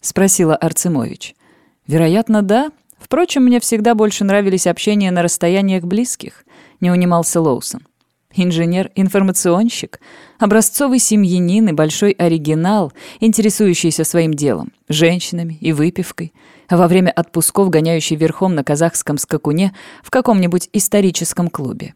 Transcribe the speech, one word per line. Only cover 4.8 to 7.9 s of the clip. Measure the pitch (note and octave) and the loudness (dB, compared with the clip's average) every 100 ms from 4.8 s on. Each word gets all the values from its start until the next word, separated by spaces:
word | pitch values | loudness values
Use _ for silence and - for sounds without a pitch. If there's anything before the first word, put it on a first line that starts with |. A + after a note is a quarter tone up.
| - G#3 F#3+ | 0 0 0
на | F3+ | 0
расстояниях | F3 - E3+ F#3+ G3 F#3+ | 0 0 0 0 0 -2
близких, | F3 G3+ B3 - - - _ _ - _ | -2 -2 -4 -6 -14 -18 _ _ -20 _
не | F3 | 0
унимался | F3+ F3+ E3+ E3 F3 | 2 2 2 0 0
Лоусон. | D#3+ A#2+ - - _ | 0 0 -4 -14 _